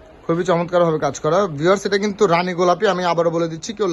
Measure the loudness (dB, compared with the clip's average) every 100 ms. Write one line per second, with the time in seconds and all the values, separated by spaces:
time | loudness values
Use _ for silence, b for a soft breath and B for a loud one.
0 | -20 -12 -4 -2 0 0 0 2 2 0
1 | -2 -2 0 0 0 0 2 2 0 -2
2 | -2 0 2 2 0 0 2 2 2 0
3 | 0 0 0 0 -4 -6 -10 -6 -2